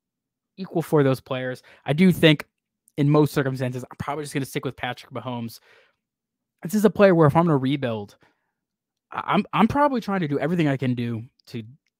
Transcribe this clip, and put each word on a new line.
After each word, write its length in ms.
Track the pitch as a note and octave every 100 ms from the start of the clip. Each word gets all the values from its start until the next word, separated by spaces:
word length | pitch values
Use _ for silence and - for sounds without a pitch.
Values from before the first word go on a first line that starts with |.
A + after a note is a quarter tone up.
| _ _ _ _ _ -
equal 240 | F#3+ E3+
for 220 | D#3 D#3
those 180 | C3+ C3
players. 400 | - B2+ B2+ B2+ - _
I 80 | -
do 200 | D3+ F#3
think 340 | E3 E3 D3 - _ _ _ _ -
in 140 | C#3+
most 240 | D3+ D3+
circumstances, 480 | - C3+ C3 B2+ B2
I'm 140 | B2 -
probably 240 | - D3
just 100 | D3
gonna 140 | D3 C3+
stick 180 | D3+
with 120 | C3 -
Patrick 360 | B2+ B2 -
Mahomes. 460 | B2+ A#2 A#2+ A#2 - _ _ _ _ _ _ _ _ _ _
This 120 | E3
is 100 | G#3
a 60 | G3+
player 260 | - G3 E3+
where 100 | D3+
if 80 |
I'm 120 | D3+ E3+
gonna 100 | C#3+
rebuild, 600 | C3 C#3+ C3 A2 G2+ _ _ _ _ _ _ _ _ _ _
I, 120 | - -
I'm, 180 | D#3 -
I'm 140 | D3+ A3
probably 340 | C#4+ D4 B3+
trying 200 | G3+ G3
to 80 | D#3
do 100 | C#3+
everything 300 | D3 F3 D3+
I 80 | C3+
can 180 | C3
do 300 | A#2+ A#2+ A2+ A#2 _ _
to 180 | A#2+ A2 C3+ _